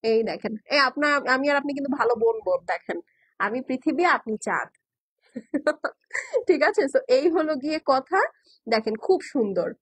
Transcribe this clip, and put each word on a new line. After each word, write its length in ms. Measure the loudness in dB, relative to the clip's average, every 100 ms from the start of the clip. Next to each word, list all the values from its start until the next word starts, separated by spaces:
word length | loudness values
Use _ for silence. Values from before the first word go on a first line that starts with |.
এই 200 | 2 2
দেখেন, 320 | 0 -4 -8 -10 _
এই 100 | 2
আপনার, 480 | 2 2 0 0 2
আমি 220 | 0 2
আর 60 | 0
আপনি 180 | 0
কিন্তু 240 | -6 -4 -2
ভালো 180 | 0 2
বোন 240 | 2 0 -2
বোন। 200 | -2 -2
দেখেন, 340 | -6 -4 -8 -10 _ _ _
আমি 220 | -4 -4
পৃথিবী, 420 | -4 -4 -2 0
আপনি 340 | 2 2 -2 -6
চাঁদ। 300 | -2 -4 -4 _ _ _ _ _ _ -18
<laughs> 600 | -8 -2 -2 -2 -6 -10 _ -10 -4 -4 2
ঠিক 160 | 4
আছে, 180 | 4 2 0
so 140 | 0 2
এই 220 | 2 4
হলো 260 | 2 0 -2
গিয়ে 240 | -4 -4 0
কথা। 340 | 0 2 0 0 _ _ _ -2
দেখেন, 260 | -2 0 -6
খুব 260 | 0 0
সুন্দর 520 | 0 -2 -2 -2 -4 -8